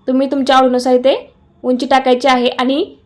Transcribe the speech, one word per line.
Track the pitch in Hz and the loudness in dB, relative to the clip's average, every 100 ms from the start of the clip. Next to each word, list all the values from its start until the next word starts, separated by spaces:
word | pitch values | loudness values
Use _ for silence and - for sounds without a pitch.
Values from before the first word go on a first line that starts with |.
| - | -4
तुम्ही | 262 269 | -2 0
तुमच्या | 277 269 262 | -2 0 2
आवडीनुसार | 262 247 254 254 | 2 0 0 0
इथे | 262 440 - _ _ _ | 2 -2 -6 _ _ _
उंची | 247 254 269 | -4 -4 0
टाकायची | 269 254 247 277 | 0 2 0 2
आहे | 254 247 | 0 -2
आणि | - 254 277 381 - | -2 -2 -2 -4 -10